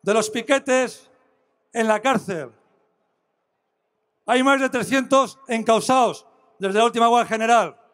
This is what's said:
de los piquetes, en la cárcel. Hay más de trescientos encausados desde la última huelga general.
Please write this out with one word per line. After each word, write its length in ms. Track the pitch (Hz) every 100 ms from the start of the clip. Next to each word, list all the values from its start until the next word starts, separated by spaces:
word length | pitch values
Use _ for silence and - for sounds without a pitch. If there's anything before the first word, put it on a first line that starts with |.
de 120 | -
los 140 | 220 214
piquetes, 800 | 240 226 277 269 254 247 - _ _ _ _ _ _ _
en 140 | 233 220
la 140 | 214
cárcel. 500 | 247 240 - 175 127 _ _ _ _ _ _ _ _ _ _ _ _ _ _ _ _ _ -
Hay 160 | 247
más 180 | 262 277
de 100 | 269
trescientos 680 | 247 180 269 254 269 254 - -
encausados 800 | 226 220 214 - 262 226 156 _ _ _ _
desde 200 | 190 202
la 60 |
última 240 | 233 233 233
huelga 200 | 240 190
general. 480 | 220 226 233 175 - _